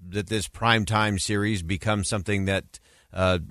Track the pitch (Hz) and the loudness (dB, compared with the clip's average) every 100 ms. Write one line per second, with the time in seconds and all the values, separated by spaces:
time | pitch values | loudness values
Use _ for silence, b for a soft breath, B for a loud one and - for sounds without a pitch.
0 | 87 95 92 107 95 - 117 113 98 110 | -8 -6 -2 -4 -4 -2 2 2 4 2
1 | 107 98 - 104 104 107 82 95 - 107 | 2 0 0 0 0 -2 -2 -2 0 0
2 | 92 110 90 101 98 95 - - b b | 0 -2 -2 0 0 -2 -4 -14 b b
3 | b 90 92 90 78 | b 0 2 2 -2